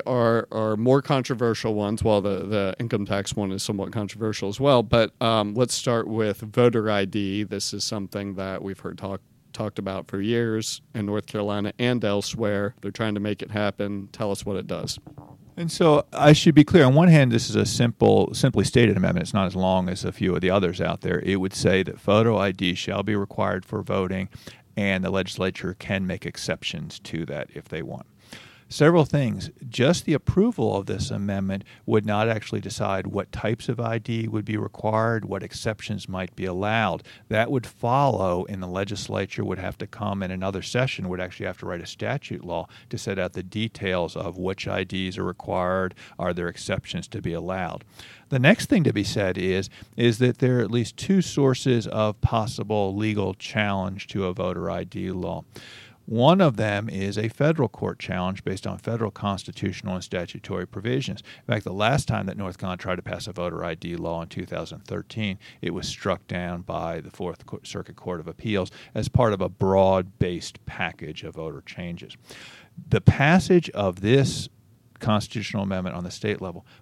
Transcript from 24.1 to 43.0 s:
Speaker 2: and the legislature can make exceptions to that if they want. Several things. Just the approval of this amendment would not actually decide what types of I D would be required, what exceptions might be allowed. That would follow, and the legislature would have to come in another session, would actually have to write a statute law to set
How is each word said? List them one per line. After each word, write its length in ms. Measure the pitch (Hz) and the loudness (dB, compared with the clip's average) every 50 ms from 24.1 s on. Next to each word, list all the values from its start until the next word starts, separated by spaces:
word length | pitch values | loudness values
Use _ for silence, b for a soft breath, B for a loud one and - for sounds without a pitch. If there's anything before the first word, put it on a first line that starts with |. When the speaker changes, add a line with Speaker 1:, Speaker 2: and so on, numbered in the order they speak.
| 95 92 95 - B B B B B B B B - 110 | -4 -6 -6 -8 B B B B B B B B -6 -2
Speaker 2:
and 260 | 101 98 95 92 95 | 0 0 0 0 0
the 60 | 92 | 0
legislature 640 | 95 95 92 - - - 95 95 90 - - 87 92 | 0 -2 -2 -2 -4 -4 -4 -4 -4 -4 -8 -8 -8
can 340 | - - - 101 95 95 92 | -8 -6 -4 -4 -2 -2 -4
make 180 | 92 92 - | -4 -6 -8
exceptions 760 | 87 - - - - 80 - - - - 80 73 78 - - | -10 -10 -8 -6 -6 -6 -6 -6 -8 -8 -8 -10 -12 -14 -16
to 260 | - - - 82 82 | -14 -10 -8 -8 -6
that 240 | - 73 73 - - - | -6 -6 -8 -8 -10 -12
if 140 | 73 - - | -16 -14 -10
they 140 | - 80 | -10 -8
want. 240 | - - 71 - - _ _ B B B B B B B B B B B | -8 -8 -10 -14 -14 _ _ B B B B B B B B B B B
Several 320 | - - 147 156 175 175 147 | 0 4 6 6 8 6 4
things. 460 | - - 143 135 117 104 98 98 - - - - 123 | 4 2 2 2 2 -2 -4 -6 -10 -12 -14 -14 -8
Just 380 | 117 - 120 147 180 - - | 0 2 4 4 4 2 2
the 80 | - 156 | 0 -2
approval 640 | 131 - - - 185 208 247 233 - 120 110 101 98 | 0 0 0 2 4 4 2 2 0 0 0 0 -2
of 80 | 95 | -2
this 240 | 98 98 92 - - | -4 -4 -4 -4 -4
amendment 540 | 110 104 101 101 98 98 98 95 98 98 - B B B B - | -4 -4 -2 -2 -2 -2 -2 -2 -4 -4 -6 B B B B 2
would 180 | 110 107 104 | 2 2 2
not 240 | 107 104 104 110 113 | 2 0 2 2 2
actually 320 | 113 107 - - 110 107 | 0 -2 -4 -6 -6 -6
decide 460 | 98 98 - - 107 101 98 95 95 98 | -6 -6 -6 -4 -2 -2 -2 -2 -4 -4
what 240 | 92 101 - - | -4 -6 -6 -6
types 360 | - - - 110 113 - - - | -8 -4 -2 -2 -2 -2 -2 -6
of 120 | 120 113 | -4 -2
I 180 | 120 113 113 113 | -2 -2 -2 -4
D 300 | 110 - 117 113 113 107 | -4 -4 -4 -4 -4 -2
would 180 | 107 107 104 | -4 -4 -4
be 120 | 110 107 104 | -4 -4 -4
required, 680 | 107 - - - - 107 110 110 113 117 117 110 98 | -4 -6 -8 -4 -2 0 2 2 2 2 0 -2 -2
what 160 | 98 101 95 | -4 -6 -6
exceptions 680 | 95 - - - - 117 107 - - - 107 95 - - | -8 -8 -12 -6 -4 -4 -4 -4 -6 -8 -8 -8 -6 -8
might 280 | 95 92 92 92 - | -6 -6 -6 -8 -6
be 100 | - 92 | -6 -6
allowed. 560 | 92 90 90 101 104 110 113 110 95 82 - B B B B B B | -4 -2 -2 -2 0 2 2 2 0 0 -4 B B B B B B
That 200 | 107 107 117 120 | 0 0 2 2
would 160 | 143 123 117 | 0 -2 -2
follow, 800 | - - - - 117 123 135 143 135 110 95 95 92 90 90 90 - | -4 -12 -4 0 2 4 4 4 4 2 2 2 0 0 0 -2 -4
and 140 | 101 95 | -6 -8
the 60 | 92 90 | -8 -6
legislature 760 | 90 95 101 101 104 98 - - 101 98 98 95 - - 104 | -4 -4 -4 -4 -4 -8 -6 -6 -4 -4 -4 -4 -4 -6 -4
would 140 | 101 95 92 | -4 -4 -6
have 220 | 92 95 - - | -6 -8 -8 -8
to 80 | - - | -12 -12
come 340 | - - 104 101 98 98 | -8 -6 -4 -4 -2 -2
in 80 | 95 90 | -4 -6
another 320 | 92 92 95 98 98 92 | -6 -4 -4 -4 -4 -4
session, 480 | 90 - - 123 131 135 - - 98 92 | -6 -4 -2 -2 0 -2 -2 -6 -6 -6
would 100 | 90 90 | -4 -6
actually 280 | 92 92 - - 101 92 | -6 -8 -8 -10 -10 -10
have 100 | 90 - | -10 -8
to 80 | 95 | -10
write 160 | 92 90 85 | -8 -8 -8
a 60 | 80 - | -10 -12
statute 580 | - - 107 107 127 139 - - - - - | -10 -8 -6 -4 -4 -6 -6 -8 -12 -10 -8
law 220 | 87 85 85 82 - B B B B | -6 -6 -6 -6 -8 B B B B
to 60 | - | -10
set 180 | 110 | -8